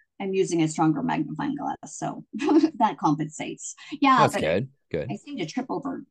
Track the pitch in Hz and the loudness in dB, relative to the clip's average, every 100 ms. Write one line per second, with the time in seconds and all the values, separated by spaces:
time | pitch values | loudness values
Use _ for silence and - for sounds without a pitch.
0 | _ - 196 190 175 170 156 156 160 151 | _ -10 -2 0 2 2 2 2 2 2
1 | - 156 151 156 147 - 69 - - - | 0 -2 -4 -4 -4 -4 -6 -8 -12 -8
2 | - - - 214 277 302 320 - 214 - | -8 -8 -10 -4 4 4 4 4 0 2
3 | 170 151 156 - - - - - - 302 | 2 2 -2 -6 -10 -10 -12 -16 -14 0
4 | 269 254 139 - 78 90 131 _ _ 80 | 4 6 4 2 0 0 -2 _ _ -4
5 | 73 208 - 277 160 - - 185 269 294 | -4 -8 -10 -8 -8 -6 -6 -6 -6 -10
6 | - | -10